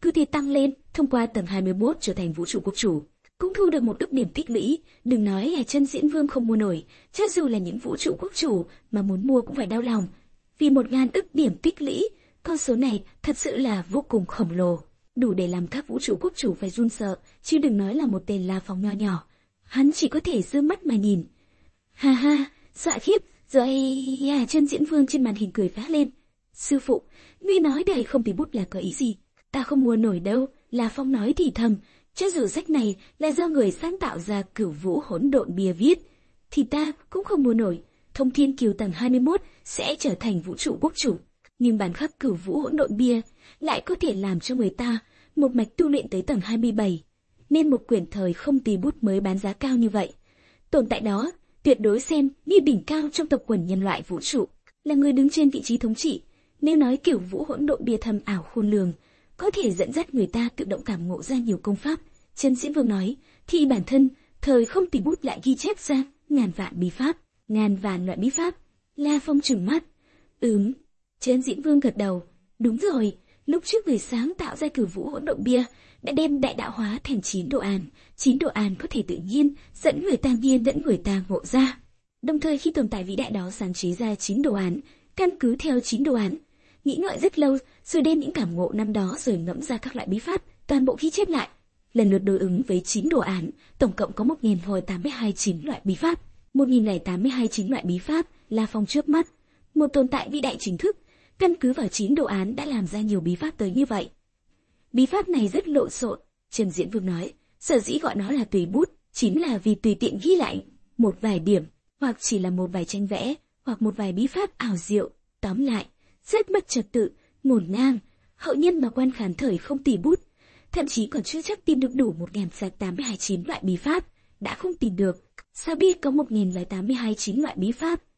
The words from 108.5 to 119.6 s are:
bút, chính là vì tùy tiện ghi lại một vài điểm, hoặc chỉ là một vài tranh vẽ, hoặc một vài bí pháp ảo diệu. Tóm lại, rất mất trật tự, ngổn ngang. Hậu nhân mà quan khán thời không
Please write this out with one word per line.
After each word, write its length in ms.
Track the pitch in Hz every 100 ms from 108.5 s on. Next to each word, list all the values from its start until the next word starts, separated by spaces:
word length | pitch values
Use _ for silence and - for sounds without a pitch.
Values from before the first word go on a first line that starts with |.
| 202 170
bút, 260 | 202 339 _ _
chính 300 | - 233 285
là 160 | 339 220
vì 180 | 214 208
tùy 200 | 226 202
tiện 240 | 240 202
ghi 120 | 269 370
lại 300 | 285 - - _ _ _
một 180 | 226 175
vài 180 | 220 190
điểm, 240 | 165 202 156 _ _ _
hoặc 180 | 277 226
chỉ 200 | - 214
là 100 | 185
một 180 | 180 185
vài 180 | 185 196
tranh 220 | 202 202
vẽ, 260 | 202 226 302 _ _
hoặc 180 | - 226
một 160 | 214 202
vài 160 | 202
bí 140 | 180 254
pháp 300 | 359 403 -
ảo 200 | 247 185
diệu. 320 | - 208 185 _ _ _
Tóm 240 | 202 190 277
lại, 200 | 226 - _ _ _ -
rất 260 | 427 415
mất 160 | 392 -
trật 240 | 254 214
tự, 200 | 240 208 - _ _
ngổn 220 | 269 240 165
ngang. 300 | 196 262 240 - _ _ _
Hậu 200 | 339 269
nhân 260 | 339 349
mà 80 | 254
quan 220 | 240 262
khán 220 | 254 202
thời 240 | 175 269
không 260 | 175